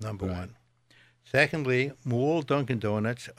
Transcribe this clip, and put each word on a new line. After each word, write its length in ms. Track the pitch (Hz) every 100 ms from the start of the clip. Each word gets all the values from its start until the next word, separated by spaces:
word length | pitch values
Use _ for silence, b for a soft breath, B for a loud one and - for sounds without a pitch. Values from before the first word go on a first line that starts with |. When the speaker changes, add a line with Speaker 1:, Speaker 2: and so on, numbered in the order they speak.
Speaker 1:
number 260 | 107 98 95
Speaker 2:
Right. 120 | 90
Speaker 1:
one. 180 | 92 - _ _ _ b b b
Secondly, 680 | - 131 147 160 131 127 139 - 131
all 320 | 120 143 165
Dunkin' 360 | 139 143 127 117
Donuts 500 | 104 107 107 123 -